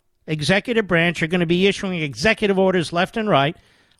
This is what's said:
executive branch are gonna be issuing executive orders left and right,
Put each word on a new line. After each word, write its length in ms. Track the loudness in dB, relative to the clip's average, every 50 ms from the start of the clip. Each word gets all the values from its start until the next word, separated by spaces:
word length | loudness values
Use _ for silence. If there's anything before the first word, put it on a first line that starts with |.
| _ _ _ _ _
executive 580 | -8 -6 -4 0 0 0 0 0 0 -2 -2 0
branch 380 | 2 2 2 2 2 0 -2 -2
are 40 |
gonna 180 | -2 0 -2 0
be 200 | 0 2 2 2
issuing 360 | 2 0 0 -4 -6 -6 -6
executive 580 | -6 -8 -6 -2 0 0 0 0 0 0 2 2
orders 320 | 2 2 2 0 -2 -2
left 240 | -2 -2 -2 -2 -4
and 140 | -6 -2 2
right, 260 | 2 2 2 0 -2 -8 _ _ _ _ _ _ _